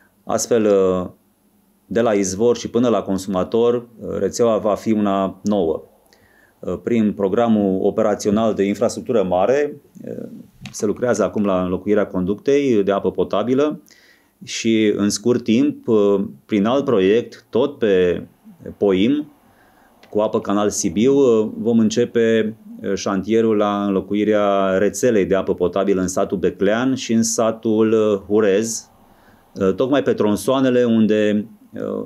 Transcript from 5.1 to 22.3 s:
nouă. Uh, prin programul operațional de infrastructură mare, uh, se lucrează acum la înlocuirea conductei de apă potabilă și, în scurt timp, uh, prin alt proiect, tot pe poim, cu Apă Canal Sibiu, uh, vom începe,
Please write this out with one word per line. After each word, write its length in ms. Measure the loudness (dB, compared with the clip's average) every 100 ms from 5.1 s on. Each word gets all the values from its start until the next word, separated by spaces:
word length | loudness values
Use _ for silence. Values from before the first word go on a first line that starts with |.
| 0 -2 -4
nouă. 400 | -2 0 0 -4 -8 _ _ _ _ _ _ _
Uh, 200 | -10 -8
prin 300 | -2 0 0
programul 680 | 0 -2 0 2 2 2 0
operațional 720 | 0 0 0 0 0 0 0
de 100 | 0
infrastructură 600 | -2 0 -2 -4 -2 -2
mare, 520 | 0 0 2 0 -2 -6 -20 -20 -14
uh, 240 | -12 -14 -16 -20 _ -18
se 140 | -6 -4
lucrează 380 | -2 -2 0
acum 220 | 0 0 0
la 180 | 0
înlocuirea 440 | -2 -4 0 0 0
conductei 760 | -2 -4 -4 0 0 2 2
de 80 | 2
apă 200 | 0 -2
potabilă 680 | -2 -2 -2 0 0 0 -4 -12 -20 _ _ _ _
și, 500 | -14 -6 0 2 2 2
în 140 | 0
scurt 340 | -2 0 0
timp, 440 | 2 0 0 -2 0
uh, 360 | 2 4 2 -2 -10 -4
prin 200 | 0 0
alt 200 | 0 0
proiect, 600 | 2 4 2 0 -10 _
tot 280 | -2 -2 0
pe 460 | 0 2 2 0 -6 _ -20 -20 -16 -2
poim, 540 | 0 2 2 0 -4 -14 _ _ _ _ _ _ -8
cu 100 | -2
Apă 200 | -2 -2
Canal 300 | -2 -2 -2
Sibiu, 440 | -2 -4 0 2 4
uh, 340 | 4 4 0 -4
vom 220 | 0 2
începe, 760 | 2 0 -2 0 2